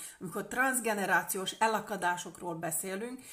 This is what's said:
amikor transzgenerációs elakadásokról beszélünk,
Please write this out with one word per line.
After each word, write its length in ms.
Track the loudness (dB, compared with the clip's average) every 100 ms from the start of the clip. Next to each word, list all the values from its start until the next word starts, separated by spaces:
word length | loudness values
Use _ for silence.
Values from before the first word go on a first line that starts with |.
| -12 -10
amikor 280 | -8 -6 -2
transzgenerációs 1040 | 2 2 4 2 2 4 4 4 -2 -2
elakadásokról 1040 | 4 4 4 0 0 2 0 -4 -8 -6 -4
beszélünk, 640 | -2 -2 -2 -4 -6 -10 -14